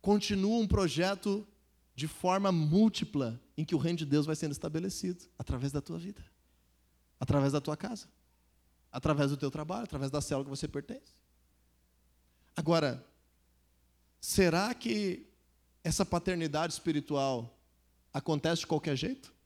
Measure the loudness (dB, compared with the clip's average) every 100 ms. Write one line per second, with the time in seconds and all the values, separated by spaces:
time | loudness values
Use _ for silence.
0 | 4 2 2 0 2 2 2 4 2 2
1 | 0 0 -2 -2 -4 _ _ _ _ -8
2 | -8 -2 0 2 4 4 4 6 6 4
3 | -2 0 -2 -4 _ -6 0 0 2 0
4 | 2 2 2 -2 -4 -4 -4 -4 -4 -4
5 | -6 -6 -12 -16 -6 -4 -2 -4 -6 -10
6 | -10 -14 -20 _ _ _ _ _ _ _
7 | _ _ 2 4 4 2 -2 -6 -6 -10
8 | -14 _ _ _ _ _ _ _ _ -2
9 | 0 2 2 2 -2 -4 -6 -8 -6 -4
10 | -2 -2 0 -2 -2 -6 -6 -6 -8 -12
11 | -14 _ _ _ _ _ _ _ _ _
12 | _ _ _ _ _ -4 2 4 4 -2
13 | -10 _ _ _ _ _ _ _ _ _
14 | _ _ -2 4 4 4 0 -2 -2 0
15 | -2 -4 -10 _ _ _ _ _ -4 0
16 | 0 0 0 -2 0 0 -2 -2 -2 -2
17 | 0 0 0 -2 -6 _ _ _ _ _
18 | _ -6 -2 0 0 -2 0 -2 0 -2
19 | -2 -6 -12 _